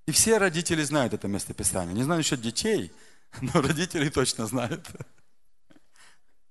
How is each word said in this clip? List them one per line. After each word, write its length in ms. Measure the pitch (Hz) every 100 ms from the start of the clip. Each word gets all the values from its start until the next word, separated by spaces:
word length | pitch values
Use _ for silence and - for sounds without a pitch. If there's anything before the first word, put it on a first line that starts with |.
| -
И 40 |
все 280 | - - 220
родители 440 | 196 160 170 160
знают 320 | 147 151 117
это 140 | 101 101
местописание. 680 | 101 - - 101 98 87
Не 80 | 95
знаю 160 | 135 170
насчет 220 | 151 143
детей, 520 | 113 - 214 202 90 - - - -
<laughs> 80 | -
но 220 | 127 165
родители 480 | 131 - 180 170 143
точно 360 | 143 127 - 110
знают. 400 | 123 117 165 - - - - - - - - - - - - - - - - -